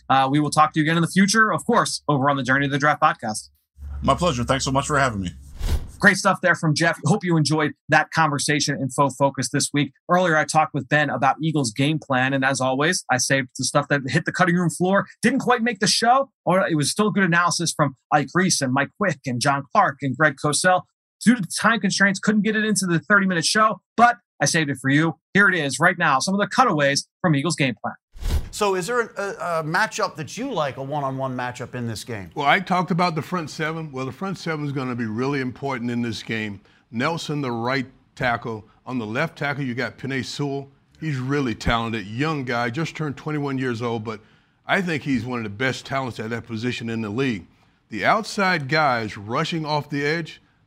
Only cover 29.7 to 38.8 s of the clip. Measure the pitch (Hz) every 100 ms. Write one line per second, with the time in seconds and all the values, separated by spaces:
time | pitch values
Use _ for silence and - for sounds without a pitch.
29.7 | 185 214 - 185 139 143 - 185 196 143
30.7 | 120 135 147 135 131 131 127 123 120 120
31.7 | 123 117 107 - 110 87 151 143 185 180
32.7 | 180 175 175 180 160 - 180 156 - 156
33.7 | 165 156 131 131 - 196 180 170 156 147
34.7 | 139 127 120 113 107 131 143 127 - 139
35.7 | 127 120 120 120 104 - 113 107 98 _
36.7 | _ _ 117 143 165 - 147 131 117 117
37.7 | 135 123 _ _ - 127 117 123 110 -
38.7 | _